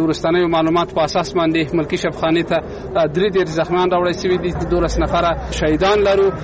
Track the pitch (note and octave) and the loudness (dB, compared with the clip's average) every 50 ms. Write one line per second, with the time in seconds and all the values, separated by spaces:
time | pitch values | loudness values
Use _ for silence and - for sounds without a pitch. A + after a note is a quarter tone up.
0 | D#3+ D#3+ D#3 - - E3 E3+ F3+ F3+ E3+ E3+ E3 D#3+ D#3+ E3 F3 E3+ D#3+ - E3 | 2 0 0 0 0 0 2 2 2 2 2 2 2 2 2 0 0 0 0 -2
1 | D#3+ D3 - F3+ E3+ - - F3 E3 D#3+ D#3+ E3 D#3+ C#3 F3 E3+ D3+ C#3+ F#3 E3 | -2 0 0 -2 -2 -2 0 0 0 2 2 0 0 0 -2 -2 -2 -2 -4 -4
2 | - E3+ C#3+ - - D#3+ D#3+ E3+ E3 E3+ F3 E3 D3 - - - - - F#3 F#3 | -4 -4 -4 -2 -2 0 0 0 0 0 -2 -2 -4 -6 -10 -12 -10 -4 -2 0
3 | E3 D#3 D3 E3+ F#3+ G#3+ F3+ F#3+ F3+ E3 D#3 E3 D#3+ D#3+ F3 F3+ F#3 F3+ F3+ F3 | 0 0 0 0 0 0 2 0 0 0 -2 -2 -2 0 0 0 2 2 2 2
4 | F3 F3 E3+ - - F#3 F3+ F3 E3+ F3+ E3+ - F3 E3 F3 F3 E3+ D#3+ - F3 | 0 0 -2 -2 -2 0 0 0 0 -2 -4 -4 -2 -2 0 0 0 0 0 0
5 | D#3+ D3 - E3+ E3+ E3+ E3 C#3+ - - - - - D#3 D#3 D3+ F3+ F#3+ G#3 G#3 | 0 0 0 0 0 0 0 -2 -4 -6 -4 -2 0 0 2 2 2 2 2 4
6 | G3+ G3+ G3 G3 G3 G3 F3 D#3 | 4 4 4 4 4 2 2 -2